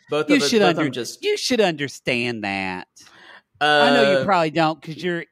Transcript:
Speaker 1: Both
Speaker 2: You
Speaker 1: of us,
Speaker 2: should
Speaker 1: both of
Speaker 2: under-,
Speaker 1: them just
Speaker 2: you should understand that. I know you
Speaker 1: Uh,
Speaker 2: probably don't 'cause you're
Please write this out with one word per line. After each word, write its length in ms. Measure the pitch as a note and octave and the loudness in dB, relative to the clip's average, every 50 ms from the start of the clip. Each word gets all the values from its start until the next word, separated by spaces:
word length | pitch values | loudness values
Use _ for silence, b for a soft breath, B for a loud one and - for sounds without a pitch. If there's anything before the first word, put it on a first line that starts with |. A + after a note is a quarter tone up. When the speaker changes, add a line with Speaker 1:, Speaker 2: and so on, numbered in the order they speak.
| _ _ | _ _
Speaker 1:
Both 200 | D3 D3+ D#3 G#3+ | -4 -4 2 2
Speaker 2:
You 60 | D4 | 2
Speaker 1:
of 60 | C#4 | 2
us, 60 | - C#3+ | 2 2
Speaker 2:
should 100 | A#3+ G#3+ | 2 4
Speaker 1:
both 100 | G3+ F3+ | 4 4
of 80 | E3 E3+ | 2 0
Speaker 2:
under-, 60 | D#3 | -2
Speaker 1:
them 80 | C#3 | -2
just 320 | B2 B2+ A2+ - - - - | -4 -6 -10 -10 -12 -6 -4
Speaker 2:
you 120 | G#4 G#4 | -4 -4
should 240 | G4+ - - C4 A3 | -2 -2 -2 0 2
understand 840 | G#3 F3+ D#3+ C#3+ C#3+ C3 - - _ - C3 A#2+ A#2+ A#2+ A#2+ A2 G#2 | 2 0 0 -4 -8 -8 -8 -8 _ -4 -2 -2 -2 -4 -4 -6 -6
that. 420 | G2 G2 G2 F#2+ F#2+ F#2 F#2 - _ _ - - B B B B B B B B _ _ _ | -4 -4 -4 -4 -6 -6 -8 -12 _ _ -20 -20 B B B B B B B B _ _ _
I 300 | D3 D3+ D3+ D3 D3 C#3+ | 0 2 4 4 4 4
know 220 | C#3+ C#3 C#3 C#3 | 4 4 4 4
you 60 | C#3+ C3+ | 2 2
Speaker 1:
Uh, 60 | F3 | 2
Speaker 2:
probably 260 | F#3+ G3 F3 E3 D#3+ | 2 2 2 0 0
don't 280 | D3 E3 D#3+ D#3 D#3+ D3 | 0 0 0 0 0 -4
'cause 160 | - E3 D#3 C#3+ | -10 -14 -12 -8
you're 260 | E3+ F3+ F3 E3+ D#3 - | -6 -6 -6 -6 -8 -8